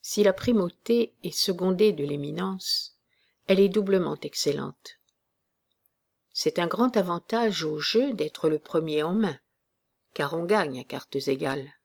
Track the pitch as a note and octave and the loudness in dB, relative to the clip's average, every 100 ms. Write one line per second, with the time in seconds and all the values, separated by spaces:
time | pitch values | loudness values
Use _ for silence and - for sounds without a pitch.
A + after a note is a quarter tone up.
0 | - - G3+ F#3+ - A3+ F3+ - - A#3 | -6 2 4 4 2 2 2 -6 0 2
1 | A3+ _ F3 - - F3 F#3 F#3 G#3+ D#3 | 2 _ -8 -4 -2 0 0 4 4 2
2 | C#3+ D3 C#3+ D#3+ F#3+ F#3+ - - - _ | -4 -4 -6 -6 -6 -6 -4 -4 -4 _
3 | _ _ _ _ - F#3+ G3 G3+ G3 F#3+ | _ _ _ _ 2 4 6 4 2 2
4 | D#3+ D3+ D3+ - - C#3+ C#3 - - - | 2 -4 -8 -4 -2 -2 -6 -12 -20 -20
5 | _ _ _ _ _ _ _ _ _ _ | _ _ _ _ _ _ _ _ _ _
6 | _ _ _ - D#3 E3 E3+ F3 B3 A#3 | _ _ _ -4 -2 0 -2 0 2 2
7 | F3+ F3 _ A3+ A#3 E3+ D#3+ D3+ D3+ A3 | 0 -4 _ 0 0 0 -4 -4 0 2
8 | C#4 A3 D3+ - D#3+ D#3 - E3 D#3+ D3+ | 0 -2 -6 -2 0 0 -2 -2 0 -2
9 | D3+ G3 G#3 C#3 _ _ _ _ _ _ | 0 2 0 -2 _ _ _ _ _ _
10 | _ - C#3+ E3 E3+ G#3+ D#3+ C3 - C3+ | _ -4 -2 -2 2 2 2 -4 -10 -12
11 | - C#3 C#3 C3+ D3 C#3 C#3 _ | -6 -6 -2 -2 -2 -4 -8 _